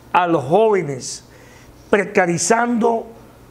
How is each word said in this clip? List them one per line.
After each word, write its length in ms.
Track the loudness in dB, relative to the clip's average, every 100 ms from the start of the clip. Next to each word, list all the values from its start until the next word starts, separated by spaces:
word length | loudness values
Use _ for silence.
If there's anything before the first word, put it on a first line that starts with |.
| -2
a 140 | 0 2
los 160 | 0
jóvenes, 840 | 2 2 2 0 -2 -8 -10 -14 -16 -20 -20 -20 -20 -20 -2
precarizando 1200 | 0 0 0 0 0 0 0 0 0 0 -2 -6 -18 -20 -20 -20